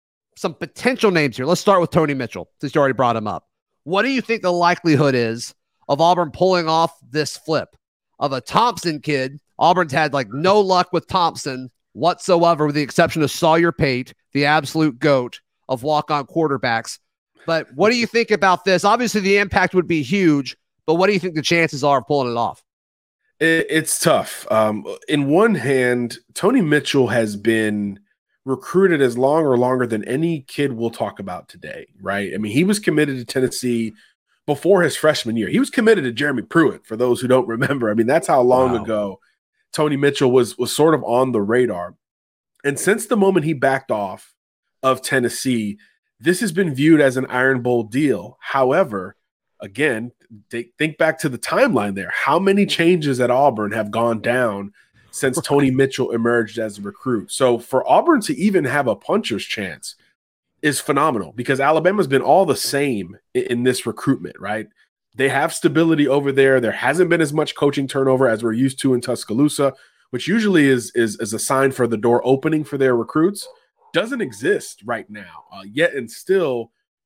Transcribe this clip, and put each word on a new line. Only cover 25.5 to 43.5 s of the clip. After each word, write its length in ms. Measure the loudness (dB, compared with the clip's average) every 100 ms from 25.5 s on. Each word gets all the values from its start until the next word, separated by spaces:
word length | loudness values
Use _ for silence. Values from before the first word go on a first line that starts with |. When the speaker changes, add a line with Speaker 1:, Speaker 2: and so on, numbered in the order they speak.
| 2
Speaker 2:
hand, 600 | 0 2 2 0 -4 -8 _
Tony 280 | -4 2 2
Mitchell 460 | 4 2 2 2 2
has 300 | 2 -2 -2
been 640 | 0 0 0 -2 -4 -8 _ _ _ _ -8
recruited 560 | -8 -2 2 4 4
as 160 | 2 2
long 260 | 2 2
or 140 | 2 2
longer 280 | 2 0 -2
than 200 | -4 -4
any 360 | -2 -2 -4
kid 300 | -6 -4 -4
we'll 180 | -2 -6
talk 300 | -4 -8 -8
about 300 | -12 -12 -14
today, 360 | -18 -16 -16 -18 _
right? 320 | -6 -6 -6
I 40 | -6
mean, 160 | -2
he 100 | 0
was 160 | 2 0
committed 380 | 0 2 0 -2
to 80 | -6
Tennessee 680 | -2 -2 -2 -2 -2 -4 -8 _ _ _ _ -6
before 360 | -2 2 4
his 140 | 2 2
freshman 400 | 2 2 -2 -4
year. 140 | -2
He 100 | 0
was 100 | 0
committed 360 | 2 4 4 0
to 80 |
Jeremy 300 | -4 -4 -4
Pruitt, 420 | -2 2 2 0 -8
for 100 | -2
those 240 | 0 0
who 80 | 2
don't 200 | 2 2
remember. 440 | -2 -2 -2 0
I 20 |
mean, 140 | 2 2
that's 200 | 2 2
how 140 | 2
long 300 | 4 4 2
Speaker 1:
Wow. 120 | 0
Speaker 2:
ago 360 | -4 -4 -4 -10 _ _ _ _ _
Tony 240 | -2 -2 2
Mitchell 340 | 0 2 4
was, 260 | 4 2 -2
was 160 | -4
sort 220 | 2 2 2
of 80 |
on 300 | 0 0 2
the 80 | 0
radar. 540 | 0 2 0 -2 -10 -16 _ _ _ _ _ _
And 160 | -4 -2
since 260 | 0 -2 0
the 120 | 2
moment 280 | 2 2
he 60 | 0